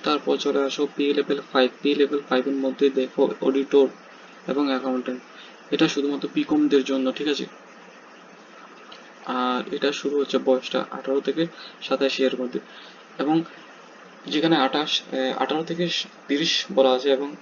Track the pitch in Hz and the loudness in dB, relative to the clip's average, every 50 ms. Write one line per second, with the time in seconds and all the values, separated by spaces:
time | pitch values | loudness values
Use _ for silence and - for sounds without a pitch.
0 | - 160 151 139 - 143 143 139 - 143 139 143 139 135 135 - 147 139 - - | 0 -2 -2 0 0 0 -2 0 0 0 0 0 0 0 -2 -2 -4 -4 -2 -2
1 | 143 143 143 143 139 - 143 143 - - - 135 127 127 - - - 143 143 147 | 0 0 2 0 0 -2 -2 -4 -4 -2 2 2 2 2 0 -2 0 0 2 2
2 | 143 139 147 143 - - 131 127 127 139 139 135 135 135 131 - 143 139 135 135 | 2 2 2 -4 -2 0 0 0 0 0 -2 -2 -2 -4 0 2 2 2 2 0
3 | 131 131 - - 139 - - - - 135 135 139 135 139 - 139 135 131 - - | -2 -2 2 2 2 2 2 0 0 0 2 0 0 4 6 6 6 6 0 -10
4 | - - - - - - - - - - 131 139 147 139 131 127 131 131 127 127 | -20 -20 -20 -20 -20 -20 -20 -12 -6 -4 -2 0 0 0 0 -2 -2 -2 -2 -2
5 | 123 - 127 127 - - - - - - - - - - 147 139 160 160 - 147 | -2 -4 -8 -8 -12 -18 -20 -20 -20 -20 -20 -20 -6 -4 0 2 2 2 2 0
6 | 139 143 143 139 147 139 - 151 143 - 151 151 151 143 143 139 127 131 135 135 | -2 -2 -2 -4 -6 -4 -2 -2 0 2 2 2 4 6 4 4 4 2 -2 0
7 | 131 131 127 - 147 151 143 131 131 - - - - - - - - - - - | 0 -2 -2 -2 -2 -2 -2 -2 -4 -10 -12 -20 -20 -20 -20 -20 -20 -20 -20 -20
8 | - - - - - - - - - - - - - - - - - - - - | -20 -20 -20 -20 -20 -20 -20 -20 -20 -20 -20 -20 -20 -20 -20 -20 -20 -20 -20 -20
9 | - - - - - - 127 127 127 123 123 123 127 - - 143 - 139 147 - | -20 -20 -20 -16 -10 -6 -4 -2 0 0 -2 -2 -4 -6 -4 -2 -2 -2 -2 -2
10 | - 139 143 143 139 - - 127 - 135 131 127 - - - 131 127 - - 127 | -4 -2 0 0 -2 0 0 0 2 2 2 2 0 -4 -4 -4 -4 -4 -10 -8
11 | - 135 135 139 135 147 139 156 165 170 - - - - - - - - 135 131 | -4 -2 -2 0 0 -2 -2 -2 -2 -4 -4 -16 -20 -20 -18 -16 -4 -4 0 2
12 | 139 135 - - 135 127 131 127 127 123 - - - - - - - - - - | 2 0 2 2 0 0 0 -2 -6 -6 -6 -8 -10 -10 -20 -20 -20 -20 -20 -20
13 | - - - - 135 147 160 165 165 - - - - - - - - - - - | -20 -20 -6 -4 0 2 2 2 2 -2 -12 -20 -20 -20 -20 -20 -20 -20 -20 -20
14 | - - - - - - 143 151 147 160 165 151 131 131 - - - - - - | -20 -20 -20 -16 -10 -4 -2 0 2 4 4 4 2 2 0 -2 -2 -2 -4 -4
15 | - - - 131 131 131 - - 135 - 143 160 165 170 170 170 175 165 160 - | -4 -4 -4 -2 -2 -2 -2 -2 -2 -2 0 -4 -2 -4 -4 -2 -2 -2 -2 -4
16 | - - - - - - 139 143 165 165 - - - - - 131 135 131 131 127 | -6 -8 -14 -20 -4 -2 0 0 2 0 0 -2 -2 0 2 4 6 6 4 2
17 | 135 143 135 131 143 143 151 - | 2 2 2 2 0 -6 -8 -14